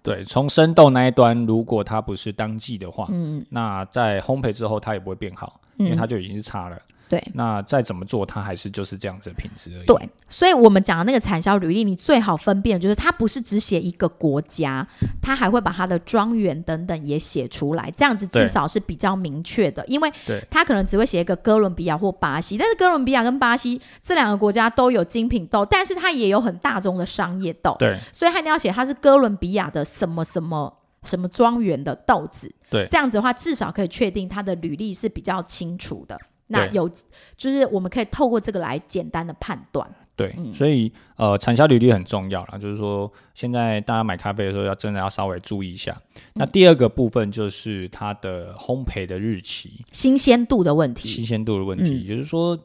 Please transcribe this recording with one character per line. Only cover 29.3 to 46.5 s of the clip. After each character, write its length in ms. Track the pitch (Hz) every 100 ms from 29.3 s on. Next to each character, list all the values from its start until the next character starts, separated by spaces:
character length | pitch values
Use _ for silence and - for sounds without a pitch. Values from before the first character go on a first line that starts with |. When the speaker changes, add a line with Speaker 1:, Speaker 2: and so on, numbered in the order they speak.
| 196
Speaker 2:
比 160 | 175
亚 160 | 202 180
的 140 | 156
什 240 | 139 - 180
么 160 | 165
什 180 | 160 175
么， 300 | 160 156 139 _ _ _
什 160 | - 180
么 80 | 180
庄 340 | - 233 240
园 200 | 202 139
的 140 | 139 - -
豆 200 | 202 151
子。 220 | - - _ -
Speaker 1:
对。 180 | 110 92
Speaker 2:
这 80 | 330
样 120 | 269
子 80 | 208
的 40 |
话， 100 | 220
至 200 | - 330
少 180 | 277 165
可 120 | 190
以 40 | 180
确 220 | - 220
定 180 | 196 185
它 140 | 190
的 140 | 196 175
履 200 | 165 156
历 180 | 214
是 140 | 180 220
比 140 | -
较 200 | 190 185
清 340 | 175 - 170 175
楚 280 | - 110 -
的。 100 | 95 - _ -
那 200 | 214 95
有， 200 | 208 170
Speaker 1:
对。 80 | - - _ - -
Speaker 2:
就 140 | 262
是 140 | 277 262
我 120 | 196
们 100 | 185
可 120 | 240
以 40 | 208
透 240 | - 262
过 100 | 226
这 120 | 220
个 80 | 196
来 200 | 160 143 -
简 200 | 185 226
单 180 | 170 170
的 80 |
判 260 | 156 - - -
断。 160 | - - - _ -
Speaker 1:
对， 180 | 98 -
Speaker 2:
嗯。 160 | 151
Speaker 1:
所 140 | - 143
以， 240 | 139 113 - _ -
呃， 200 | 107 101
产 180 | - 120
销 100 | 151
履 140 | 120
历 120 | 123
很 120 | 104
重 260 | 87 104 95
要 160 | 92 90
啦， 120 | 101
就 100 | 101
是 80 | 104
说 340 | 104 101 101 _ _
现 180 | - 123
在 300 | 120 117 107
大 140 | 104 113
家 80 |
买 120 | 110 90
咖 160 | 107
啡 140 | 98 98
的 60 |
时 60 | 98
候 40 |
要 120 | 98 98
真 180 | 107
的 60 | 101
要 100 | 95
稍 160 | - 98
微 140 | 90
注 240 | - 101
意 100 | 95
一 20 | 87
下。 160 | - - _
Speaker 2:
嗯。 80 | - - 214
Speaker 1:
那 100 |
第 220 | 135